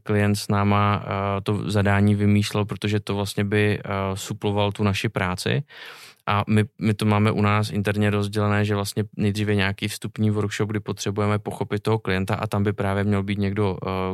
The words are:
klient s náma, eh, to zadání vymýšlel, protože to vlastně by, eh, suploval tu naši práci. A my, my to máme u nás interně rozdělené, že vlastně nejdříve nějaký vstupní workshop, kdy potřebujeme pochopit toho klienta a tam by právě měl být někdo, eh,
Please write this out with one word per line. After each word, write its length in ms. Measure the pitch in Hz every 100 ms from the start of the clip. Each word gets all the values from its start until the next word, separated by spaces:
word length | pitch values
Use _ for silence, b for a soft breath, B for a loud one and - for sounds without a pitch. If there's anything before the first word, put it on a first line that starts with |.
klient 320 | - 104 104 104
s 120 | -
náma, 580 | 104 101 101 104 104 -
eh, 360 | 98 101 98
to 300 | 98 104 57
zadání 440 | 104 98 101 104 101
vymýšlel, 500 | 104 104 104 104 104
protože 340 | 98 104 104
to 160 | - 101
vlastně 280 | 101 -
by, 360 | 101 104 104 101
eh, 120 | - 98 98
suploval 580 | 95 - 104 104 101 101
tu 120 | 101
naši 260 | 104 98 113
práci. 540 | 104 92 92 107 127 147 B B B B B -
A 160 | 101 -
my, 180 | 110 104 -
my 120 | 107
to 120 | 101 107
máme 260 | 104 107
u 100 | -
nás 280 | 104 104 107
interně 400 | 104 101 104 104
rozdělené, 560 | 104 101 107 104 104 104
že 100 | 101
vlastně 280 | 101 - 104 -
nejdříve 380 | 104 101 107 104
nějaký 320 | 95 98 104
vstupní 420 | - 107 - 107
workshop, 400 | 107 104 - 107
kdy 100 | 107
potřebujeme 600 | 101 101 - 101 104 104
pochopit 440 | 101 - 98 104
toho 160 | 107 110
klienta 360 | - 95 98 104
a 120 | 107
tam 160 | 104
by 100 | 101
právě 300 | 98 98 98
měl 200 | 101 101
být 140 | 98 101
někdo, 400 | 98 98 101 92
eh, 100 | 95 95 92